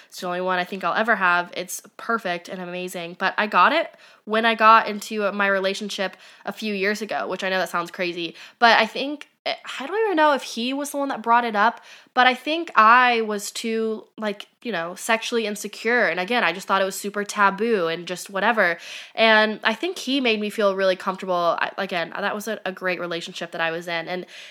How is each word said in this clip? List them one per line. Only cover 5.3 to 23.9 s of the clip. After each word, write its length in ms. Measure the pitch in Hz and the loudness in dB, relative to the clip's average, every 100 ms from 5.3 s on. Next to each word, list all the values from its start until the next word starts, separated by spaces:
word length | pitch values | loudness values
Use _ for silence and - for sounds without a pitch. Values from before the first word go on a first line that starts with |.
my 160 | 202 196 | 0 2
relationship 680 | 196 190 196 208 - 190 - - - | 2 0 -2 -6 -4 -6 -6 -20 -14
a 80 | - | -12
few 200 | - 220 | -8 -6
years 300 | 202 190 208 | -2 -2 -2
ago, 240 | 208 143 101 | -4 -4 -4
which 160 | 185 | -4
I 60 | 190 | -2
know 100 | 190 | 0
that 120 | 170 | 0
sounds 200 | 175 170 | -4 -6
crazy, 460 | - 180 170 170 - - - | -6 -6 -4 -8 -10 -20 2
but 180 | 233 214 | 6 6
I 80 | 214 | 2
think, 400 | - 269 294 - _ - | -2 -6 -8 -14 _ -6
I 400 | - - - 269 | -6 -8 -10 -6
don't 180 | 403 | -2
even 120 | 440 330 | 0 4
know 180 | 302 | 4
if 80 | 269 | 4
he 320 | - - 240 | -2 -6 -4
was 160 | 277 285 | -4 -4
the 80 | 285 | -4
one 100 | 277 | -4
that 140 | 247 | -2
brought 240 | 226 233 240 | 2 4 4
it 100 | 208 | 2
up, 240 | 220 - - - _ | 2 2 -8 -20 _
but 140 | - 247 | 4 4
I 80 | |
think 360 | 247 - 320 330 - | 4 -2 -4 2 6
I 460 | 214 247 247 233 | 8 8 6 2
was 280 | 214 208 - | 0 -4 -6
too, 540 | - 226 226 220 214 - - | -6 -4 -2 -2 -4 -10 -8
like, 280 | 214 202 - _ | -6 -6 -12 _
you 80 | 247 | -6
know, 240 | 185 165 | -4 -6
sexually 520 | 180 - 226 - 233 208 | -6 -2 0 0 -2 -2
insecure. 600 | 208 208 - 220 240 190 | -6 -10 -6 0 2 2
And 120 | 165 | 0
again, 240 | 185 240 | -2 0
I 80 | 175 | 0
just 140 | 180 - | 0 0
thought 140 | 196 | 0
it 20 | |
was 100 | 190 | 0
super 300 | 190 202 202 | -4 -6 -6
taboo 640 | 202 208 196 190 226 214 165 | -4 2 2 2 0 2 0
and 200 | 165 175 | -2 -6
just 220 | 180 - | -10 -8
whatever. 480 | 196 202 233 180 170 - - - | 0 2 4 2 0 -8 -16 -8
And 440 | - 220 220 220 208 | 2 6 6 4 0
I 80 | - | -2
think 240 | 220 349 381 | -2 -4 -6
he 240 | - 277 | -4 0
made 200 | 247 220 | 0 0
me 100 | 208 | -2
feel 260 | 208 202 190 | 0 0 2
really 180 | 190 | 0
comfortable. 600 | 185 - 185 190 180 170 151 | 0 -2 -4 -2 0 2 0
I, 140 | - - | -2 -4
again, 340 | 190 180 165 | -4 -4 -4
that 200 | - 202 | -4 -4
was 140 | 208 208 | -4 -6
a, 120 | 214 190 | -6 -8
a 40 | |
great 300 | 185 185 175 | -6 -4 -4
relationship 520 | 175 170 170 185 170 | -4 -6 -8 -10 -10
that 100 | 175 | -4
I 80 | 165 | -4
was 180 | 165 | -4
in. 200 | 175 | -4